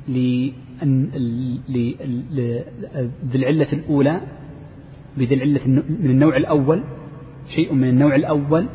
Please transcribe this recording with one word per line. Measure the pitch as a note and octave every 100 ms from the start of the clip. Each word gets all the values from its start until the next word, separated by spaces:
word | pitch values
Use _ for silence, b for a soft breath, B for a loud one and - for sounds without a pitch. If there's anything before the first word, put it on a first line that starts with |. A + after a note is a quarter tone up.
| -
لأن، | B2+ B2+ B2 C3 B2+ - - D3 C3 C3+ C#3 A#2+ A#2 B2+ B2+ -
ل-، | B2+ A#2+ - C3+ B2 B2+
ل-، | C#3+ A#2+ A#2 - A#2+ F#3+ D3 A#2+ - C3+
ذي | C3
العلة | C3 D#3 C#3+
الأولى | D3 - C#3+ C#3 E3 - - - - - - - - - C3+
بذي | B2 C3+
العلة | C3+ C#3+ B2+
الن-، | C3+ - F#3+
من | D3
النوع | C3 D3+ -
الأول، | - D3+ C3+ E3+ C#4 - - - - - - -
شيء | E3
من | C#3 B2+
النوع | B2+ D3 C#3
الأول | D#3+ D3+ C#3+ D#3+ A3+